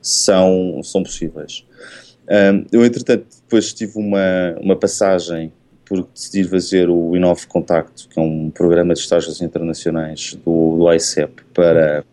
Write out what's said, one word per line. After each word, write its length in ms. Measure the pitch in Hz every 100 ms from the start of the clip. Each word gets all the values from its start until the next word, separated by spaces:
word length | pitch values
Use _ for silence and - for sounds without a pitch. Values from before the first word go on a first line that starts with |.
são, 800 | - - - 95 92 92 92 71
são 200 | - 95
possíveis. 600 | 95 - 80 76 76 - _ _ - - - _ -
Ahm, 360 | 104 98 98 -
eu, 120 | 117
entretanto, 420 | 120 120 120 120 - _
depois 300 | _ 113 104
tive 240 | - 107 107
uma, 580 | 107 101 95 92 90 82
uma 160 | 95 92
passagem 760 | 98 - 98 92 85 82 80 _ _ _ _
por 220 | 95 87
decidir 360 | - - 98 90
fazer 400 | 92 90 95 87
o 260 | 85 82 90
Inove 300 | 90 87 -
Contacto, 640 | 90 80 85 80 - -
que 80 | -
é 60 |
um 260 | 80 78 78
programa 440 | - 87 85 87
de 80 | 82
estágios 400 | - 87 82 78
internacionais 920 | 85 - 82 80 85 82 80 80 - -
do, 340 | - 82 82 82
do 100 | 85
aicep 560 | 82 - - 76 - _
para 500 | - 87 82 78 76 -